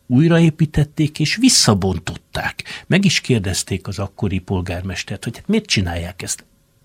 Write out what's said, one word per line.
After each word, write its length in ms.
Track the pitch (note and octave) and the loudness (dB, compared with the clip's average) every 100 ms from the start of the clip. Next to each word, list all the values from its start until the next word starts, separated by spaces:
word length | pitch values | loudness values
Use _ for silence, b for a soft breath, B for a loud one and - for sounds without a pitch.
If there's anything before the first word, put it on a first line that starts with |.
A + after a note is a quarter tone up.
| - | 0
újraépítették 1120 | B2 E3 E3 E3 D#3 D#3 D#3 D3 - D3+ - | 4 6 6 4 4 0 0 -2 0 -2 -2
és 160 | D3+ - | -2 2
visszabontották. 1500 | C4 - - G2+ F#2+ E2+ - F2 _ - - - - - - | 4 4 4 2 0 -2 -6 -12 _ -8 -6 -8 -14 -12 0
Meg 180 | F3 | 2
is 160 | G3 - | 2 0
kérdezték 680 | - A#2 F#2+ F2 - F#2+ - | 0 0 0 -4 -4 -6 -6
az 120 | G2+ | -8
akkori 400 | G2 - G2 F#2+ | -8 -6 -4 -4
polgármestert, 880 | - F#2 F2 F2 F#2 F2+ - G2+ | -2 -4 -4 -6 -6 -8 -10 -10
hogy 120 | A#2+ - | -10 -8
hát 120 | - | -2
miért 180 | G#3+ A3 | -2 0
csinálják 560 | A2+ F2 E2+ E2+ - | -2 -2 -4 -8 -10
ezt? 220 | - - - _ _ _ | -10 -10 -14 _ _ _